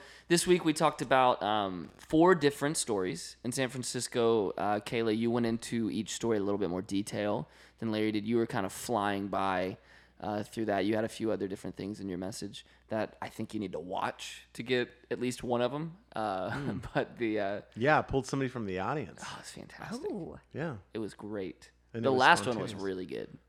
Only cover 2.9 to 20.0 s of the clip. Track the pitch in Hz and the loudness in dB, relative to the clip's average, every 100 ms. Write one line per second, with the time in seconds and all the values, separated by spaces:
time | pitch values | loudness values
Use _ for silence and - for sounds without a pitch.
2.9 | 104 92 85 - - 123 127 131 127 117 | 0 0 -4 -8 -8 -6 -2 -2 -2 -6
3.9 | 127 - 127 117 113 95 - 98 104 - | -4 -4 2 4 4 2 0 0 0 -2
4.9 | 117 113 110 117 120 117 113 - 120 107 | 0 2 2 2 2 2 0 -2 -2 0
5.9 | 78 101 - 117 110 98 101 92 90 101 | -2 -4 -2 0 2 2 0 0 -2 -2
6.9 | 98 104 113 104 107 160 - - _ 113 | -2 -2 -2 -2 -2 -4 -14 -20 _ -4
7.9 | 107 107 107 104 117 113 120 95 - - | 0 2 0 0 2 2 0 -4 -6 -2
8.9 | 117 101 98 101 98 95 92 92 107 - | 0 2 0 -2 0 0 0 -2 -6 -14
9.9 | - - _ 92 104 101 - 107 98 95 | -20 -20 _ -6 -4 -6 -4 0 2 2
10.9 | 107 110 - 110 98 98 101 98 - 101 | 2 0 -2 -2 -2 -4 -6 -10 -8 -8
11.9 | 107 98 90 92 120 101 120 - - _ | -8 -6 -6 -6 -8 -10 -12 -18 -20 _
12.9 | 110 107 - - - 113 107 98 76 87 | -4 -4 -6 -12 -8 -6 -4 -4 -6 -6
13.9 | 95 110 - - - - - 117 123 120 | -4 -4 -6 -12 -14 -18 -12 0 0 0
14.9 | - - 120 123 123 113 120 123 143 165 | -6 -8 -4 -2 -4 -2 0 0 0 -8
15.9 | 170 _ - 107 95 92 127 139 98 - | -12 _ -4 -2 -2 -2 -4 -4 -6 -2
16.9 | 147 123 - 117 107 98 101 - - 127 | -2 -2 -2 0 0 0 -4 -8 -2 4
17.9 | 151 110 135 127 139 131 120 104 92 98 | 4 4 -2 -2 -2 -2 -4 -4 -2 -2
18.9 | 151 101 - - - - - - - - | -4 -6 -10 -14 -14 -14 -16 -16 -14 -10
19.9 | 226 | -8